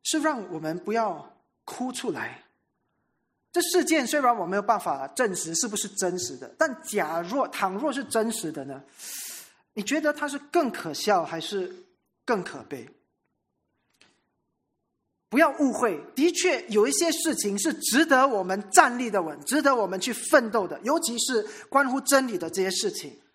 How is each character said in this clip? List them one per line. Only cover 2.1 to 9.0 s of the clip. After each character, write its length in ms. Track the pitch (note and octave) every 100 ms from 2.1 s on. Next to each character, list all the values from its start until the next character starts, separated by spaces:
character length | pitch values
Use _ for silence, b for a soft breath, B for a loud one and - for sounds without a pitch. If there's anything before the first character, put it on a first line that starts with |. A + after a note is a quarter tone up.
来。 340 | C#3 A2 - _ _ _ _ _ _ _ _ _ _ _
这 100 | F4
事 220 | E4 F4+
件 240 | E4 D#4+ A#3
虽 140 | D4
然 140 | B3+ A#3
我 100 | F3
没 100 | G3+
有 60 |
办 180 | G#3 G#3+
法 260 | F3 C#3 C3+
证 260 | - A#3+ F3
实 180 | D#3+
是 140 | E3 A#3
不 80 | G3+
是 100 | G3+
真 280 | - F#3 F3+
实 200 | - B2+
的， 120 | B2+ -
但 240 | D#4 A#3+
假 380 | - G3+ D#3 E3
若， 260 | F3 C4+ A3
倘 240 | - F#3+
若 180 | F#3+ D4
是 100 | C4
真 300 | G#3+ A3+ A3+
实 180 | A3 D#3+
的 140 | C#3+
呢？ 180 | C3+ C3+ - B